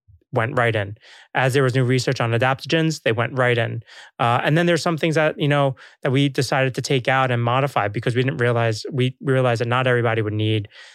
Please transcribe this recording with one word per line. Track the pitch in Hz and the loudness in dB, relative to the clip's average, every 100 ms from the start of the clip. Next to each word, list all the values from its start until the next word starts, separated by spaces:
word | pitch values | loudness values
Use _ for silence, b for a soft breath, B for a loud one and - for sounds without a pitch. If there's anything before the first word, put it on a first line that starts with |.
| _ - _ | _ -20 _
went | 120 110 110 | -4 -2 0
right | 117 110 | 0 0
in. | 101 107 B B B | -4 -10 B B B
As | 139 131 | -2 0
there | 127 | 2
was | 135 | 2
new | 127 | 2
research | 123 127 131 135 | 2 0 0 -2
on | 117 | 0
adaptogens, | 117 127 135 139 165 160 151 | 0 0 0 -2 0 0 -2
they | - | -2
went | 113 117 127 | 0 -2 0
right | 123 120 | 0 0
in. | 113 117 - B B - | -2 -6 -12 B B -2
Uh, | 120 123 | 0 0
and | 160 156 | 2 2
then | 175 | 2
there's | 170 | 0
some | 180 160 | 0 -2
things | 170 156 | 0 0
that, | 156 - | 0 0
you | 147 | 0
know, | 143 139 131 B B | 2 0 -2 B B
that | 151 | -2
we | 131 143 | 0 0
decided | 135 127 139 131 127 | 0 -2 0 0 -2
to | |
take | - 139 127 | -2 -2 0
out | 131 131 | 0 2
and | 120 | 0
modify | 120 123 139 127 104 | 0 0 0 0 -2
because | 110 127 | -2 -2
we | 120 | 0
didn't | 131 - | 0 0
realize, | 120 117 117 110 - | 0 2 0 -2 -6
we, | 131 127 - | -2 -2 -2
we | 143 | 0
realized | 131 127 117 | 2 2 0
that | 120 | 0
not | 123 127 | 0 2
everybody | 123 117 113 | 2 2 0
would | 104 | -2
need | 107 107 110 101 B B | -2 0 0 -4 B B